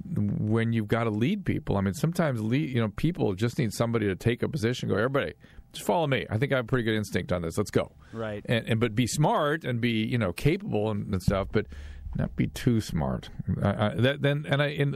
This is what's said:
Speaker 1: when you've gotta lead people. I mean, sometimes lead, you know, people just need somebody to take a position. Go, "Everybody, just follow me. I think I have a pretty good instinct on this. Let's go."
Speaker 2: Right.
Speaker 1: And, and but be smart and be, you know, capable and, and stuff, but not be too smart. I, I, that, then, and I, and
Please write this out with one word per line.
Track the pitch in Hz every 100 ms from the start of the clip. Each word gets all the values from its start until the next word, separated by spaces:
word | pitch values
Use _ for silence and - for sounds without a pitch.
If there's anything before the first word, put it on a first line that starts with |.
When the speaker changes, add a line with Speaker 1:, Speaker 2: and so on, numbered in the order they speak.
| -
Speaker 1:
when | - 101 - 107 113 113
you've | 113 104
gotta | 117 117
lead | 107 127 208
people. | 175 - - 98
I |
mean, | 98
sometimes | 87 156 175 160 120
lead, | 110 131 156
you | 123
know, | 113
people | - 151 - 117
just | 92 117 -
need | 117
somebody | - 117 117 104
to |
take | 92 117 120
a | -
position. | 143 110 127 139
Go, |
"Everybody, | 101 120 139 85 - - - -
just | -
follow | - 190 151
me. | 123 -
I | 110
think | 139
I | 135
have | 117
a |
pretty | 131
good | 113
instinct | 110 104 95 87
on | 90
this. | 82 92
Let's | 104
go." | 113 80 - -
Speaker 2:
Right. | 113 110 104 -
Speaker 1:
And, | 117 -
and | 113
but | 120
be | 107 117
smart | - 156 226 147 160
and | 139 120
be, | 120 113
you | 110 123
know, | 101
capable | 85 143 196 196 110 107
and, | 101 87
and | 95
stuff, | - 98 98
but | 110 - - - - - -
not | - -
be | 135
too | - - 113
smart. | - 82 67 64 - - - -
I, | 101 - 104
I, | -
that, | 123 143
then, | 139 143 151
and | 139
I, | 143
and | 151 143